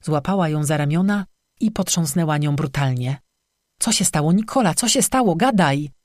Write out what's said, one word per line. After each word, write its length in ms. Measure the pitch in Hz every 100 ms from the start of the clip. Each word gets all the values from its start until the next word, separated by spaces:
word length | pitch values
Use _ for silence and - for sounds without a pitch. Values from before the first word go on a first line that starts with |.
Złapała 460 | - 151 143 196 170
ją 140 | 151
za 140 | 147 151
ramiona 480 | 147 160 190 208 190 _ _ _
i 120 | 220
potrząsnęła 640 | 220 185 - 160 175 160 151
nią 180 | 147 143
brutalnie. 640 | 151 135 139 127 123 139 _ _ _ _ _ _
Co 120 | -
się 140 | 214 190
stało, 280 | 160 147
Nikola? 400 | 180 220 - 220
Co 140 | 156 240
się 140 | 262
stało? 340 | 220 262 233 170
Gadaj! 540 | 226 226 160 139 147 -